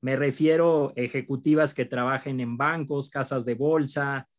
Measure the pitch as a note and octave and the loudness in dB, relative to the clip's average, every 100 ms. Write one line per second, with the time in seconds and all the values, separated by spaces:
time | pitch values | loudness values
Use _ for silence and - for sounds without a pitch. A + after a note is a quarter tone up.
0 | B2+ C3+ C#3+ C#3 D#3 D#3+ E3+ D#3+ C#3 - | -2 0 0 2 2 4 4 4 0 -2
1 | B2 C3+ B2+ C3+ D3+ D3+ D3+ - A#2+ B2 | -4 -4 -4 -2 2 4 4 0 -4 -2
2 | B2 C3+ - C3 A#2+ A#2 C#3+ E3 D3 C#3+ | -2 -2 -4 -4 -4 -2 -2 -2 -4 -4
3 | C3+ C#3+ C3+ C3+ A#2+ A#2+ D3 D#3+ C#3 - | -4 -4 -2 -2 -2 -2 2 2 0 -2
4 | C#3 C3+ - | -2 -4 -8